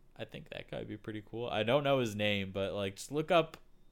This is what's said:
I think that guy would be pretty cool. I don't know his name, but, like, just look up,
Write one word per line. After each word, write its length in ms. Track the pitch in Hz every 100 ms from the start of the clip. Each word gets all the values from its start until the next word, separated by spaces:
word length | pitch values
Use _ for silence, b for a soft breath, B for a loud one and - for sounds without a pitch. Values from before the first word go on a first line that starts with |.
| - -
I 60 |
think 260 | 113 - 156
that 220 | - -
guy 60 | -
would 80 | 110
be 80 | 104
pretty 260 | - 107 -
cool. 200 | 110 120
I 140 | 104
don't 200 | 110 143
know 160 | 139 139
his 160 | 117 104
name, 360 | 104 101 95
but, 200 | 98 98
like, 220 | 95 98 -
just 160 | -
look 180 | 143 156
up, 260 | 175 160 - - - -